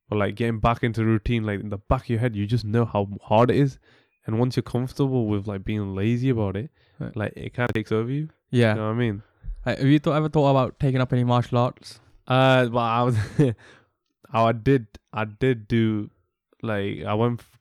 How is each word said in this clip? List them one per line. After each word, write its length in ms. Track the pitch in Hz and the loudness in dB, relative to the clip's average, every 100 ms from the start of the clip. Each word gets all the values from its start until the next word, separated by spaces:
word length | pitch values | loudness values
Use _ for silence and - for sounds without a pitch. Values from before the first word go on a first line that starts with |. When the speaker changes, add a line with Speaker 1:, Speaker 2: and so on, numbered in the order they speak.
| _ | _
Speaker 1:
but, 80 | 107 | -2
like, 180 | 101 104 | -2 -2
getting 240 | 117 113 | -4 0
back 220 | 117 117 | 0 0
into 180 | 120 110 | -2 0
the 60 | 110 | 0
routine, 380 | 110 - 120 | 0 0 -2
like, 160 | 107 101 | -2 -4
in 80 | 104 | -6
the 80 | 101 | -10
back 240 | - 131 | -2 -2
of 40 | - | 0
your 80 | 117 | -2
head, 160 | 123 104 | -2 -2
you 100 | 104 | -2
just 180 | 120 | -2
know 200 | 107 113 | 0 0
how 240 | 113 104 101 101 | 2 0 -2 -6
hard 280 | - 107 123 | 2 4 6
it 60 | 127 | 4
is. 220 | 139 131 _ _ _ _ - | 2 -2 _ _ _ _ -4
And 120 | 110 | 0
once 180 | 127 123 | 0 0
you're 60 | |
comfortable 640 | - 120 127 - 139 131 107 | -2 -4 -4 -2 0 2 0
with, 200 | 104 104 | -2 -4
like, 180 | 98 95 | -8 -4
being 280 | 107 101 | -4 -4
lazy 360 | 95 107 120 131 | -2 0 0 0
about 260 | 117 101 95 | 0 0 -2
it, 140 | 139 _ _ _ | -8 _ _ _
Speaker 2:
Right. 160 | - | -10
Speaker 1:
like, 180 | - 104 - | -6 -6 -6
it 160 | - | -12
kinda 180 | - 120 | -4 -2
takes 180 | 113 107 | -2 -2
over 180 | 110 117 | -2 -2
you. 200 | 139 156 _ _ | -6 -8 _ _
Speaker 2:
Yeah. 200 | 123 113 | 2 2
Speaker 1:
You 60 | 107 | 2
know 60 | 107 | -2
what 80 | |
I 40 | 113 | -2
mean? 240 | 120 101 - _ - - - | -2 -2 -10 _ -12 -8 -6
Speaker 2:
Like, 120 | 113 | -2
have 80 | 135 | 2
you 100 | 151 | 2
thought, 160 | 170 147 | 2 -2
ever 120 | 156 | 0
thought 220 | 156 139 | 0 2
about 280 | 139 123 - | 2 0 -2
taking 220 | 139 127 | -2 0
up 120 | 127 | 0
any 120 | 123 | 0
martial 340 | 123 123 117 123 | 2 0 0 0
arts? 420 | 120 - - - _ _ - | 0 -4 -20 -20 _ _ -2
Speaker 1:
Uh, 400 | 127 131 131 123 | 4 6 4 4
well, 140 | 120 | 0
I 180 | 117 117 | 0 2
was, 140 | 123 113 101 - | 2 0 -2 2
<laughs> 160 | 143 110 - - _ _ _ _ - | 2 0 -12 -20 _ _ _ _ -6
I 200 | 113 113 | 2 2
did, 340 | 117 107 139 110 - _ | 2 2 2 0 -18 _
I 120 | - | -8
did 420 | 107 107 131 127 107 | -8 -2 0 0 0
do, 420 | 117 110 107 107 _ _ _ _ _ | 2 2 0 -6 _ _ _ _ _
like, 400 | 113 104 101 - | -6 -4 -4 -6
I 120 | 104 | -4
went 260 | 104 120 120 | 0 0 -2
f-, 180 | - _ | -10 _